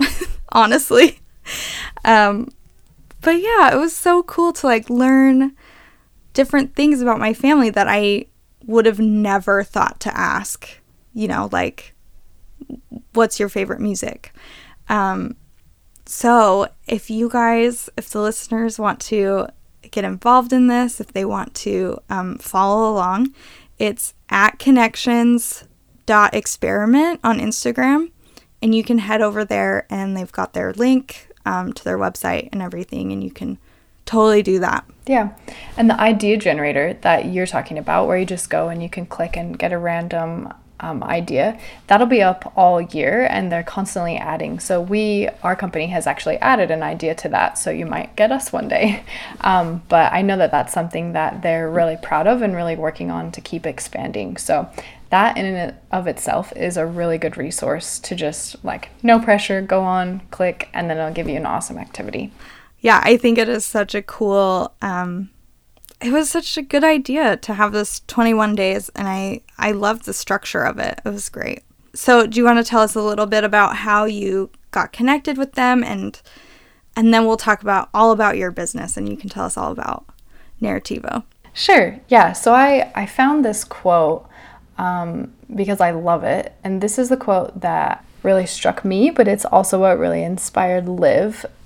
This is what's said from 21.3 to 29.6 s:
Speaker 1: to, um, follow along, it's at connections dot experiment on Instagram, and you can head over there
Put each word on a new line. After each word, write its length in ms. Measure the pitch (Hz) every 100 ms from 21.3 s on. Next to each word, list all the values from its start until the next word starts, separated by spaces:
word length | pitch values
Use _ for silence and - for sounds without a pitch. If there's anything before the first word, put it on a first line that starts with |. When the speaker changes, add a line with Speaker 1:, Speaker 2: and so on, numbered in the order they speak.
| 202 - -
Speaker 1:
to, 440 | 208 190 185 - -
um, 280 | 196 185 -
follow 540 | - 190 196 208 220
along, 420 | 208 180 196 262 - - - - -
it's 340 | 214 - - - -
at 300 | 196 208 -
connections 1040 | 269 254 226 - 247 240 233 240 - - - _ _ _ -
dot 280 | 214 208
experiment 840 | 214 - - 190 196 214 269 330 339
on 160 | 233 220
Instagram, 720 | 214 226 240 240 254 294 330 _ _ _ _ _
and 140 | 220 220
you 80 |
can 160 | 214 240
head 220 | 202 214
over 220 | 214 208
there 440 | 214 202